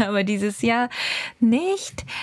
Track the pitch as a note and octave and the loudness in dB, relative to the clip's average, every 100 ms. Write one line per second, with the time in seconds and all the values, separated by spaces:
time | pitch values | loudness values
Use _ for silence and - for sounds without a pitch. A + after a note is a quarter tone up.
0 | G3+ G3+ F#3+ G#3 G#3 G3+ A#3 A#3 B3 - | 2 2 2 0 -2 0 0 2 0 -4
1 | - - - - A3+ A#3+ F4+ G4 - - | -4 -4 -6 2 4 4 2 -2 -4 -12
2 | - - | -12 -10